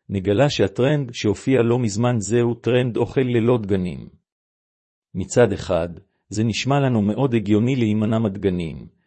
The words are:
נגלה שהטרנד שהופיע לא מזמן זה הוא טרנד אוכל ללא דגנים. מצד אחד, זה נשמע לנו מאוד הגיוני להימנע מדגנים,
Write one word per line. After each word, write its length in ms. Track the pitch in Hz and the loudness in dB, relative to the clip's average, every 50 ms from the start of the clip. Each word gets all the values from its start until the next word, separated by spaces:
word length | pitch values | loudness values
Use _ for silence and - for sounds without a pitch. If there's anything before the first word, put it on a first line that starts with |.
| _ - | _ -6
נגלה 420 | 101 98 92 101 101 110 139 143 | -6 -2 0 0 2 2 2 2
שהטרנד 640 | - - 104 95 - - 120 143 151 147 139 117 113 | 2 2 0 0 2 0 0 2 2 0 -2 -6 -6
שהופיע 480 | - - 107 92 - - 135 135 120 | -2 -2 -2 -2 0 0 0 2 2
לא 160 | 117 117 120 127 | 4 2 2 0
מזמן 420 | 123 107 95 104 120 123 123 113 | 0 -2 -2 0 0 0 0 -2
זה 200 | 95 95 113 120 | -2 0 0 0
הוא 140 | 120 117 117 117 | 2 0 -2 -2
טרנד 360 | - 117 123 123 127 123 107 | -2 0 2 2 2 0 0
אוכל 240 | - 123 - - 143 | -2 -2 -2 0 -2
ללא 380 | 131 123 120 117 110 117 123 120 | 0 2 2 2 2 2 2 2
דגנים. 500 | 104 95 101 92 90 90 71 64 55 - - _ _ _ _ _ _ _ _ _ _ _ _ _ _ _ _ _ _ _ - | 0 0 -2 -2 -2 -4 -6 -10 -14 -16 -20 _ _ _ _ _ _ _ _ _ _ _ _ _ _ _ _ _ _ _ -8
מצד 380 | 92 90 - - 123 120 104 | -8 -6 0 2 4 4 4
אחד, 360 | 98 - - - 92 82 85 87 85 90 - _ _ _ _ - | 2 -2 -4 -2 -2 -2 -2 -4 -8 -12 -20 _ _ _ _ -8
זה 160 | 95 104 113 | -4 -2 0
נשמע 360 | 117 104 - - 127 139 143 | 0 -2 -2 -2 0 0 2
לנו 220 | 139 131 123 107 | 2 2 2 2
מאוד 320 | 101 104 104 117 135 135 117 | 2 0 0 0 0 0 0
הגיוני 420 | 113 95 101 107 104 117 123 139 | 0 0 2 2 2 2 2 0
להימנע 420 | 127 117 107 107 107 107 107 113 113 | 0 0 0 0 0 0 0 0 0
מדגנים, 680 | 113 104 95 101 101 98 90 90 85 80 71 71 57 - _ _ _ | -2 -2 -2 -2 -2 -2 -2 -2 -4 -6 -10 -12 -16 -18 _ _ _